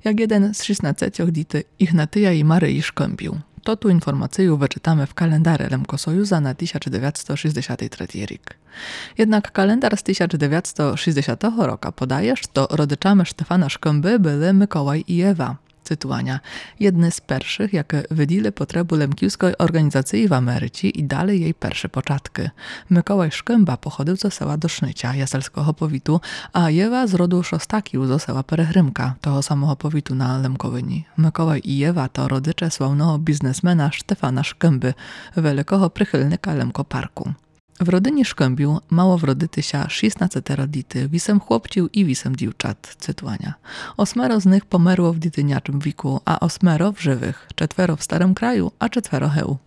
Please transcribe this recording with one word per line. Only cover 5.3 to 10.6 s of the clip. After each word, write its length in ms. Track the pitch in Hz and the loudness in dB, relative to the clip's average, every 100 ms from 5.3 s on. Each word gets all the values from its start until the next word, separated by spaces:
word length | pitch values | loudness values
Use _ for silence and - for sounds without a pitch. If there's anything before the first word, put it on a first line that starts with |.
| 156 160 151 - | 4 4 2 0
Lemkosojuza 720 | 131 135 139 - 175 202 175 | -4 -4 -6 -2 -2 2 0
na 140 | 139 | 0
tysiąc 300 | 127 170 147 | -2 -6 -6
dziewięćset 540 | - 107 139 - - 143 | -6 -4 -4 -6 -8 -2
sześćdziesiąty 500 | 156 147 - 120 110 | -2 -2 -4 -6 -8
trzeci 380 | - 90 - 104 | -8 -10 -8 -10
rok. 280 | - - - _ - - - - - | -12 -18 -20 _ -18 -14 -14 -12 0
Jednak 340 | 214 214 - | 2 2 0
kalendarz 480 | - 196 233 - 202 | 0 2 4 2 0
z 20 | |
tysiąc 300 | - 190 170 | -2 -2 0
dziewięćset 460 | 156 147 156 | 0 0 0